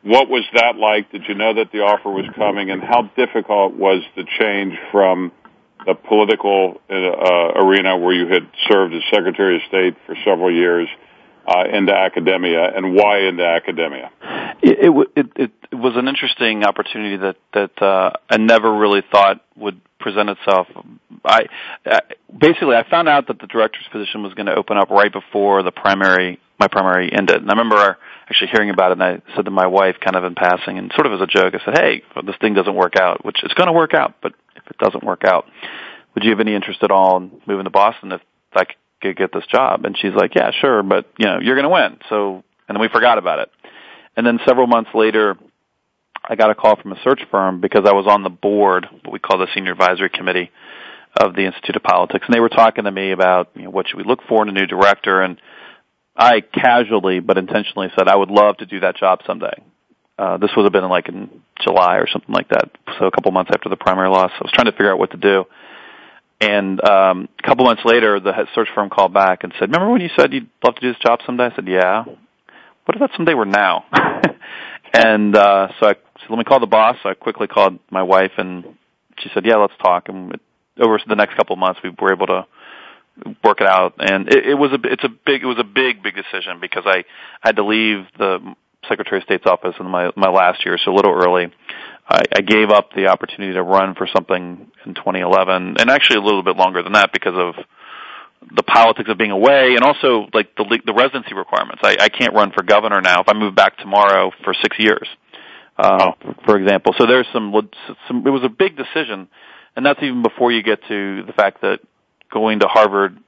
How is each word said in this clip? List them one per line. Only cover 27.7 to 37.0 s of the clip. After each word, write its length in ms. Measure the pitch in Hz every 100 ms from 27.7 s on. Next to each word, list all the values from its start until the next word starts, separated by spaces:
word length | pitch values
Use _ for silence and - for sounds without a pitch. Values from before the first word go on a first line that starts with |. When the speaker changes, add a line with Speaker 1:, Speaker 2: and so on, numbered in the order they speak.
| 104 101 92 - - -
Speaker 2:
actually 220 | - -
hearing 160 | 110 104
about 200 | 92 92
it, 80 | 92
and 40 |
I 180 | 92 90 - -
said 100 | 98
to 60 |
my 160 | 95 92
wife, 280 | 95 95 92 95
kind 100 | 92
of 80 |
in 100 | 90 87
passing, 420 | 90 90 - 95
and 140 | 98 -
sort 100 | 147
of 60 | 95
as 40 |
a 100 | 92 101
joke, 160 | 92 101
I 20 | -
said, 120 | 143
"Hey, 160 | 160 - _ -
if 100 | -
this 140 | -
thing 120 | 110
doesn't 260 | 98 92 95
work 120 | 90 98 92
out, 200 | - 104
which 140 | -
it's 140 | - -
gonna 180 | 180 165
work 120 | 156
out, 180 | 156 139 _
but 80 | - - _ -
if 80 | _
it 60 | -
doesn't 260 | 104 - 110
work 120 | 92 95
out, 100 | 90 - - - - - - _
would 100 | -
you 80 | 110
have 80 | 104 107
any 80 | 104
interest 220 | 101 95 101
at 40 |
all 200 | 98